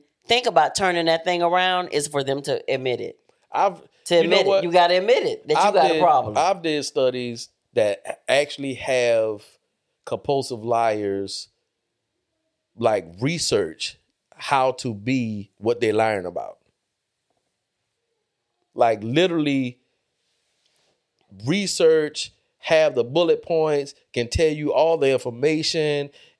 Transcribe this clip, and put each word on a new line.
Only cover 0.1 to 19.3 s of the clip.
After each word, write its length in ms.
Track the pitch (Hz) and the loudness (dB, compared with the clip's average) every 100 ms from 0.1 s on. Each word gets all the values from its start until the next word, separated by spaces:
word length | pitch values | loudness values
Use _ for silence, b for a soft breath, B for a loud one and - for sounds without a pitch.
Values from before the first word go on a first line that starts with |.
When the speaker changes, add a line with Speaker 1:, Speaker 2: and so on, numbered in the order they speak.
| _ - | _ -2
Speaker 1:
think 200 | 240 240 | 0 2
about 280 | 165 143 | 2 2
turning 320 | - 185 175 165 | 2 0 0 0
that 180 | 165 | 0
thing 180 | 175 175 | 0 0
around 460 | 170 180 185 180 180 | 2 2 2 0 -2
is 180 | 147 147 | -4 -2
for 160 | 143 | -4
them 200 | 135 139 | -2 -4
to 200 | 139 123 - | -2 -4 -2
admit 280 | 131 131 117 | -2 -2 -4
it. 180 | 92 - _ _ _ | -6 -14 _ _ _
Speaker 2:
I've, 300 | - 190 170 - _ - | -2 -2 -2 -20 _ 0
Speaker 1:
To 100 | 170 | 2
Speaker 2:
you 60 | |
know 40 | 170 | 4
Speaker 1:
admit 140 | 185 | 4
it. 60 | 190 | 4
Speaker 2:
what? 160 | 196 | 0
Speaker 1:
You 60 | 180 | 2
gotta 260 | 175 175 185 | 4 4 2
admit 260 | 208 339 | 2 2
it, 240 | 156 - 143 | 0 -4 0
that 60 | |
you 60 | 151 | 2
Speaker 2:
I've 140 | 202 | 4
Speaker 1:
got 160 | 190 160 | 4 4
a 40 | |
Speaker 2:
did, 80 | 160 | 4
Speaker 1:
problem. 340 | 170 139 113 113 | 4 4 2 0
Speaker 2:
I've 240 | 175 190 | 0 0
did 220 | 165 151 | -2 -4
studies 640 | - 147 131 127 123 117 - _ _ | -4 0 0 0 -8 -10 -16 _ _
that 500 | 117 104 101 - - - | 0 0 -2 -8 -10 0
actually 460 | 135 147 - 139 | 0 0 -6 -8
have 680 | 120 - 127 120 113 110 104 - _ _ _ _ _ | -8 -2 0 2 2 0 -4 -14 _ _ _ _ _
compulsive 600 | - 117 - 139 131 117 | -2 -2 0 -2 -2 -6
liars, 840 | 113 117 117 107 101 98 98 - - _ _ _ _ _ _ _ _ _ _ _ _ 104 | -2 2 2 0 -2 -4 -6 -10 -14 _ _ _ _ _ _ _ _ _ _ _ _ -2
like, 300 | 113 104 82 90 | 0 0 -4 -6
research 760 | 135 170 - 107 82 - - - _ _ _ - | -4 -4 -2 -2 -2 -6 -12 -14 _ _ _ -12
how 360 | - 139 131 | -2 0 0
to 200 | 127 127 | -2 -8
be 560 | 101 110 131 113 104 98 - | -8 -4 -4 -4 -8 -12 -6
what 220 | 107 120 | -4 -2
they're 120 | 110 | 0
lying 300 | 104 110 101 90 | 0 0 -2 -6
about. 320 | 87 50 - _ _ _ _ _ _ _ _ _ _ _ _ _ _ _ _ _ _ _ _ _ | -10 -12 -16 _ _ _ _ _ _ _ _ _ _ _ _ _ _ _ _ _ _ _ _ _
Like, 280 | - 117 107 | -2 0 0
literally 760 | 113 147 180 | -2 0 0